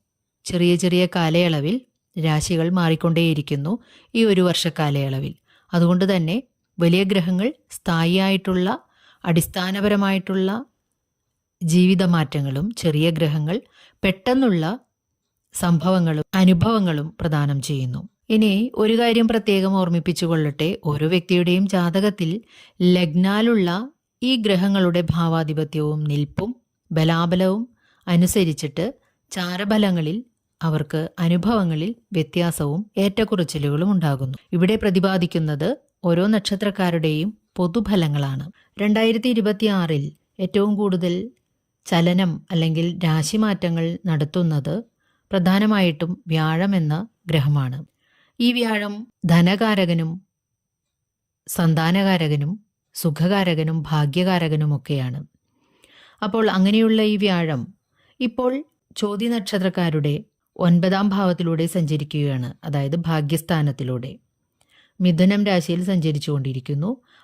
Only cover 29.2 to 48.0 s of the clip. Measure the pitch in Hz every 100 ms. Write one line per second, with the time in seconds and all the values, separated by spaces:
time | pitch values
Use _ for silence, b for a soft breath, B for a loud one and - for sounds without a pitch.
29.2 | _ - 175 180 202 214 208 175 151 196
30.2 | 247 _ _ - 165 156 147 160 160 -
31.2 | 170 175 190 233 180 156 175 233 _ 180
32.2 | 156 180 170 156 147 156 208 - 196 196
33.2 | 214 196 170 160 143 147 185 196 156 135
34.2 | 131 135 b 180 185 214 214 185 190 190
35.2 | 175 175 156 147 160 277 _ _ 180 170
36.2 | 196 220 202 196 208 196 180 170 160 151
37.2 | 185 214 _ - 180 202 202 202 160 147
38.2 | 139 135 143 - b - 208 214 226 226
39.2 | 247 233 208 208 220 196 170 151 143 -
40.2 | _ - 185 202 202 202 208 185 175 175
41.2 | 220 - _ _ _ _ - 175 170 180
42.2 | 185 160 - 170 165 160 170 175 170 156
43.2 | 151 220 220 196 180 165 165 170 190 156
44.2 | 151 180 170 151 139 175 233 _ _ _
45.2 | - 196 180 190 214 214 180 151 165 185
46.2 | - 160 156 160 196 196 156 156 220 _
47.2 | - 160 139 147 131 135 156 _